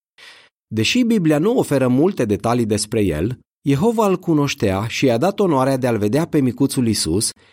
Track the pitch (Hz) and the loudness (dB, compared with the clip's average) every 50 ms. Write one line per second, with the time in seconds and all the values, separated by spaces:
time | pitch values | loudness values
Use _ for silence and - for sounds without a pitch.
0 | _ _ _ - - - - - - _ _ _ _ _ - 110 110 - - 240 | _ _ _ -20 -20 -20 -20 -20 -20 _ _ _ _ _ -4 -2 -2 0 0 0
1 | 254 226 233 220 170 156 151 147 160 208 247 262 165 - 143 135 131 127 123 131 | 2 2 0 2 2 2 2 2 2 0 0 0 0 0 0 0 2 2 2 2
2 | 156 190 202 - 131 104 101 95 - 113 120 123 117 104 107 104 - - - 113 | 2 2 0 -2 -2 -2 -2 -2 0 0 0 0 0 0 -2 -2 -4 -4 -2 0
3 | 104 92 78 73 85 113 127 - _ _ _ _ - 139 139 139 175 233 233 220 | 0 0 0 -2 -2 -4 -6 -8 _ _ _ _ -2 -2 0 2 0 0 0 0
4 | 220 202 185 180 - - 165 151 143 135 - - - 101 92 95 107 117 - - | 0 0 0 -2 -2 0 0 0 0 -2 -2 -2 -2 -2 -2 -2 -4 -4 -2 0
5 | - 131 117 117 139 185 202 - 208 185 151 131 127 135 135 131 127 127 117 107 | 0 2 2 2 0 0 0 0 0 0 2 2 2 0 0 0 0 0 0 0
6 | 101 107 110 143 165 156 - 156 131 127 113 - 139 139 - - 127 113 107 - | 0 0 0 0 0 0 0 0 0 0 0 0 -2 0 0 0 0 0 0 -2
7 | - 80 80 101 - - - _ _ _ | -2 -2 -2 -2 -2 -4 -6 _ _ _